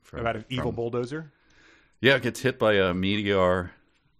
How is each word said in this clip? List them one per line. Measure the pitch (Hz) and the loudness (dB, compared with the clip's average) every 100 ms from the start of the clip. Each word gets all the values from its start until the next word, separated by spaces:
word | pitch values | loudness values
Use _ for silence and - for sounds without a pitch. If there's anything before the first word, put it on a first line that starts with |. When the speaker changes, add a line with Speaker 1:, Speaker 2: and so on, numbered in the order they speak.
Speaker 1:
From, | _ 147 | _ -8
Speaker 2:
About | 113 110 | -6 -6
an | 110 | -8
evil | 127 127 | -6 -6
Speaker 1:
from | 110 | -6
Speaker 2:
bulldozer? | 117 120 123 156 156 _ _ _ _ _ _ _ | -6 -6 -6 -10 -14 _ _ _ _ _ _ _
Speaker 1:
Yeah, | 120 139 | 2 2
it | |
gets | 123 - | 0 -2
hit | 127 - | -2 0
by | 110 101 | 2 4
a | 95 | 2
meteor, | 90 95 104 101 98 90 92 87 - _ _ _ _ | 2 0 0 0 2 4 2 -2 -10 _ _ _ _